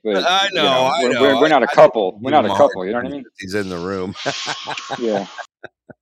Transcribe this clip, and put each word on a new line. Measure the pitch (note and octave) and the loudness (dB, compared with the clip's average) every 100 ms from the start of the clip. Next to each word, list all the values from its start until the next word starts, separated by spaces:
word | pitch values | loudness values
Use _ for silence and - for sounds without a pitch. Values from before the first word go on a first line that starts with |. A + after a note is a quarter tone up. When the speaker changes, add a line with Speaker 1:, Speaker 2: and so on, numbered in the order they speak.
Speaker 1:
but, | A2 G2 D#3 | -4 -2 0
Speaker 2:
I | F#3 G3 | 0 0
Speaker 1:
you | F3+ | 0
Speaker 2:
know, | D3 | 0
Speaker 1:
know, | |
Speaker 2:
I | C3 C3 - B2 | 2 2 0 0
Speaker 1:
we're, | |
Speaker 2:
know. | B2+ | 2
Speaker 1:
we're, | C#3 C3+ | 2 4
we're | D#3 | 4
Speaker 2:
I, | |
Speaker 1:
not | D3 | 2
a | A#2 | 4
Speaker 2:
I | - | 6
Speaker 1:
couple. | D3+ A#2 F#2+ | 6 6 -2
Speaker 2:
just | G2 | -4
Speaker 1:
We're | A#2+ | 0
Speaker 2:
give | D3 | 2
Speaker 1:
not | G#2+ | 2
a | |
Speaker 2:
him | G2 | 4
a | |
Speaker 1:
couple, | C#3+ G2+ | 2 2
Speaker 2:
hard | F#2 | -6
Speaker 1:
you | |
know | A#2 | -4
what | B2 | -6
I | |
Speaker 2:
time | |
Speaker 1:
mean? | C#3+ | -10
Speaker 2:
because | B2+ - | -14 -16
he's | F#2+ G2+ | -8 -6
in | G2 | -6
the | F2+ | -6
room. | F2 G2 F#2 G2 | -6 -6 -6 -6
<laughs> | - C3+ - D3 - C#3+ - C3 | -8 -6 -8 -10 -10 -10 -10 -6
Speaker 1:
Yeah. | A#2+ G2+ G2 - - _ - _ - - | -4 -4 -6 -12 -18 _ -20 _ -20 -20